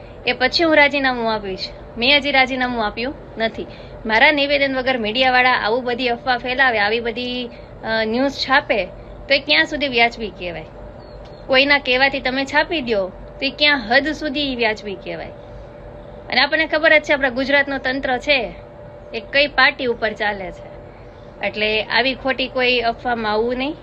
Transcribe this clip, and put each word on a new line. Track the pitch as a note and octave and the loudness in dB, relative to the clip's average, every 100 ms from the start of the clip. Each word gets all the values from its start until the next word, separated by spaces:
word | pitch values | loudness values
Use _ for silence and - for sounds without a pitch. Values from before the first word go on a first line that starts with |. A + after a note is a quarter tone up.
| - - - | -18 -6 -4
એ | |
પછી | A#3+ B3+ B3+ | 0 0 2
હું | E4 D4+ | 4 6
રાજીનામું | C#4+ C#4+ C4+ B3 A3+ | 6 4 0 0 0
આપીશ. | G#3+ G3 F#3 - - - - | -2 -4 -8 -8 -12 -14 -2
મેં | B3 D4 | 2 2
હજી | C#4+ | 4
રાજીનામું | C4+ B3+ C4 B3 A#3+ G#3 | 2 2 0 -2 -2 -2
આપ્યું | A3 B3 D#4+ - - | -4 -8 -8 -14 -4
નથી. | A3+ A3 F3 - - - A3 | -4 -4 -12 -14 -16 -12 0
મારા | A3 C#4+ | 4 6
નિવેદન | D4 C#4 C#4+ C#4 C4 | 4 2 2 2 0
વગર | B3+ B3+ | 0 0
મીડિયાવાળા | G#3 A3 C4 B3 B3+ | -2 2 4 4 4
આવું | B3 G#3 A#3+ | 2 2 0
બધી | B3 A#3+ B3 | 0 -2 -2
અફવા | A#3+ B3 A#3+ | -2 -2 -2
ફેલાવે, | B3 B3+ C4 A3 | -2 2 2 4
આવી | G3+ A#3 | 0 0
બધી, | A#3 A3 B3 B3 A#3+ - - - | -2 -4 -6 -6 -8 -12 -18 -12
અ, | A3 A3+ A3 | -4 -2 0
ન્યૂઝ | A#3 C4+ | 0 0
છાપે, | C4+ - C4+ D4+ A#3 B3+ - - - - | -2 2 2 2 -2 -2 -10 -18 -18 0
તો | |
એ | C#4 | 0
ક્યાં | C#4 D4+ D#4 | 4 2 2
સુધી | D4+ C#4+ | 0 -2
વ્યાજબી | A#3+ A#3 A#3 G#3+ | 4 2 2 -8
કહેવાય? | E3+ F3 D#3+ D#3 - - - - - - - - | -8 -10 -10 -12 -16 -16 -16 -18 -16 -18 -16 2
કોઈના | C4 C#4 C#4+ | 4 6 4
કહેવાથી | C#4 B3+ C#4 C4+ | 4 4 4 2
તમે | B3+ C4 C4+ | -2 -2 0
છાપી | C#4+ D#4+ E4 | 2 2 -2
દો, | A#3+ G#3 F#3+ | 0 -2 -2
તો | - - - C#4 | -6 -16 -6 -4
એ | |
ક્યાં | C#4 D4 C#4 G#3 | 2 4 4 4
હદ | C4 C#4+ | 2 2
સુધી | D4 D4+ C#4+ C#4 B3 | -2 -4 -2 -4 0
વ્યાજબી | A3+ G#3+ G#3 F#3 | 0 -2 -6 -10
કહેવાય? | F3 E3 D3 - - - - - - - - - - | -8 -10 -10 -14 -18 -16 -16 -18 -18 -16 -16 -16 -2
અને | A#3+ | 2
આપણને | C#4 D#4 D#4 | 4 2 0
ખબર | D#4 D#4+ D4+ | 2 6 6
જ | |
છે, | D4+ | 4
આપણા | C#4+ C4 | 2 2
ગુજરાતનું | A#3+ C4+ C#4+ C#4 C4+ | 0 2 2 2 -2
તંત્ર | C4 C4+ C4 B3 | -2 -2 -2 -2
છે | C#4+ C4+ G3 F3 - - - - - | 2 0 0 -8 -18 -18 -18 -18 -12
એ | A#3 | -12
કઈ | - - C#4+ | -2 0 2
પાર્ટી | - C4+ C#4 B3+ | 4 4 4 -2
ઉપર | A3+ A3 | -2 -2
ચાલે | G#3+ G#3 G3+ F3+ | -2 -4 -4 -8
છે. | - - - - - - - - - G3+ | -12 -16 -18 -18 -20 -20 -18 -20 -8 -6
એટલે | G#3 G#3+ G#3+ | -2 0 0
આવી | - - B3+ | 0 2 2
ખોટી | B3+ C4+ C4 B3+ | 0 -2 -2 -2
કોઈ | C4 B3 B3 | 0 0 2
અફવામાં | A#3 A#3 B3 A#3 G#3+ | 0 -2 -4 -2 0
આવવું | G#3+ A#3 B3 | 0 0 -2
નહીં. | C4+ - | -4 -6